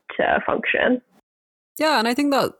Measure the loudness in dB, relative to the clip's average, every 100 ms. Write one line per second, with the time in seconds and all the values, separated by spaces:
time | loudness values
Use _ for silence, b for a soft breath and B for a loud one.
0 | -10 -2 0 0 0 -4 -2 0 2 0
1 | -4 _ _ _ _ _ _ -4 0 2
2 | 0 0 2 2 0 -4